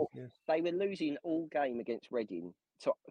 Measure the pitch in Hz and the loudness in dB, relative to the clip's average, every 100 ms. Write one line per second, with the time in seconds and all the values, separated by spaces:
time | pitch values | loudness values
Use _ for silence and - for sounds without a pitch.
0 | - 127 123 - - 160 170 175 202 190 | 0 -4 -14 -6 0 2 2 2 0 0
1 | 156 143 170 160 156 147 139 120 117 117 | 0 0 0 0 0 2 2 0 -2 -4
2 | - 120 110 87 87 - _ _ - - | -2 -2 -2 -4 -8 -12 _ _ -2 -2
3 | - | -6